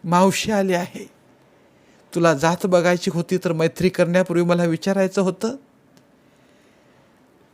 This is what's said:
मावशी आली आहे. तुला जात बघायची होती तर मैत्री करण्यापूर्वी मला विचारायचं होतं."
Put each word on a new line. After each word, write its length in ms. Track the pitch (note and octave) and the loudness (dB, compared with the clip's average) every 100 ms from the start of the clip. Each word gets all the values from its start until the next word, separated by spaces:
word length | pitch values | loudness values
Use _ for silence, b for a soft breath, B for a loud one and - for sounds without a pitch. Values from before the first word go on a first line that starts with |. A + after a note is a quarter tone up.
मावशी 480 | E3 F3 F#3+ - - | 0 2 4 2 -2
आली 220 | G#3 F#3+ | -2 0
आहे. 360 | F3 F#3 G#3 F#3+ _ _ _ _ _ _ _ b b _ E3+ | -2 -4 -14 -18 _ _ _ _ _ _ _ b b _ 0
तुला 180 | E3+ | 2
जात 320 | C#3+ E3 F3+ G3 | 2 0 0 2
बघायची 460 | F3+ F3 F3+ G3 | 2 2 0 -2
होती 240 | E3+ E3 F#3 | -4 -2 -2
तर 140 | F3 | -2
मैत्री 380 | D#3+ E3 - F3+ | 0 -2 0 -2
करण्यापूर्वी 540 | F3+ E3+ F3+ F3+ E3+ | 0 0 0 0 0
मला 200 | F3 F3 | 2 2
विचारायचं 580 | E3+ E3 G3 G3 F#3+ G3+ | 0 -2 -2 0 0 0
होतं." 340 | F#3 F3+ A3+ C#4 _ _ _ _ _ _ b b b b b b b b b b _ _ _ | -2 -2 -6 -8 _ _ _ _ _ _ b b b b b b b b b b _ _ _